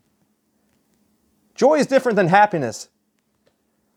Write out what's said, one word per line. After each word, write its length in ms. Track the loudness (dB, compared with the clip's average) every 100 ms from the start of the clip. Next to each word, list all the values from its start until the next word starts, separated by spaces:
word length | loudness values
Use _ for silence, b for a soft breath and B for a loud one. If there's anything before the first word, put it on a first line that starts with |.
| _ _ _ _ _ _ _ _ _ _ _ _ _ _ _
Joy 220 | -2 0 0
is 100 | 0
different 300 | 0 0 -2
than 140 | 2
happiness. 580 | 2 2 0 -6 -10 -18 _ _ _ _ _ _ _ _ _ _